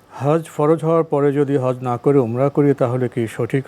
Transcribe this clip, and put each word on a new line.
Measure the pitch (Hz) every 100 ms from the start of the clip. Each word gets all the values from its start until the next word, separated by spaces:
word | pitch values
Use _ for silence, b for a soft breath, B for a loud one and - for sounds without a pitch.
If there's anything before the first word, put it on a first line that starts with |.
| _
হজ | - 139 165 160
ফরজ | - 151 165
হওয়ার | 156 165
পরে | 160 147 143
যদি | 139 139 139
হজ | 127 123
না | 127 120
করে | 147 139
উমরা | 117 120 139
করি | 156 143
তাহলে | 135 123 127 123
কি | - 110
সঠিক | - 117 139